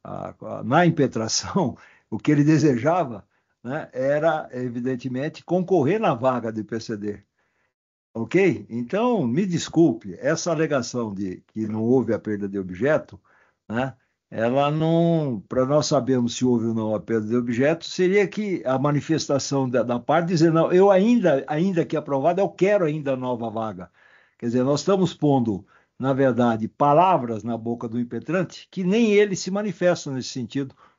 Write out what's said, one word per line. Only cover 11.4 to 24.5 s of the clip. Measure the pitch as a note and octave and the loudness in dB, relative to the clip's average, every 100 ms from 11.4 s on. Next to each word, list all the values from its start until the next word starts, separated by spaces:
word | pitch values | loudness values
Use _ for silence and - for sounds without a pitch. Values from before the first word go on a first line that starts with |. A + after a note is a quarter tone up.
| _ | _
que | A2 A2 | -8 -4
não | A2 | -2
houve | A2+ C3 A2+ | 2 2 2
a | G2+ | -2
perda | A2 G#2 G2+ | -4 -6 -4
de | G2 | -6
objeto, | F#2 F2+ C3+ D3+ - F#2 _ _ _ _ - | -8 -4 0 0 -2 -16 _ _ _ _ -8
né, | A2+ C3 - _ _ _ | -4 -4 -8 _ _ _
ela | G#2+ A#2 C3+ C#3+ | -4 0 2 0
não, | D#3 D#3+ E3 E3+ D#3+ C#3+ G#2+ - | 0 2 2 2 2 -2 -6 -4
pra | B2+ C3 | -2 2
nós | D3 - | 0 2
sabermos | C#3+ A#2+ B2+ A#2+ - | 0 2 0 0 0
se | |
houve | B2+ A#2+ A2+ | 2 2 0
ou | |
não | A2+ G#2+ | -2 -2
a | G#2+ | -4
perda | G2 A2+ G#2+ | -2 -4 0
de | |
objeto, | A#2+ A#2+ A#2 C#3 E3+ | -2 0 0 2 0
seria | - - F3+ G3+ G3 | -4 -2 2 2 0
que | G3+ G#3 E3+ | -2 -4 -4
a | B2+ E3 | -2 0
manifestação | D3 C#3+ - D3+ - C3+ - C#3 C3 | 0 0 0 -2 0 -2 0 -2 0
da, | B2 | 0
da | A#2 A#2+ | 0 -2
parte | - D#3+ F3 | 0 0 2
dizer, | E3 E3 | 4 4
"Não, | E3 C#3 | 4 4
eu | F3+ G3+ | 6 6
ainda, | F#3+ A3 A#3+ F3 C3+ - | 6 6 4 4 2 0
ainda | D3+ G3 E3+ | -2 0 0
que | C3+ D3+ | -2 -4
aprovado, | D3 C#3 D#3 F3+ | -2 0 2 2
eu | F#3+ | -2
quero | - F#3+ G3+ | 0 2 4
ainda | D#3+ D#3 C#3 C3 | 2 -2 -4 -4
nova | B2+ A#2+ A2+ | -2 -4 -4
vaga." | A2 A2 F#2 F2 _ _ _ _ _ | -4 -6 -8 -16 _ _ _ _ _
Quer | |
dizer, | A#2+ | -2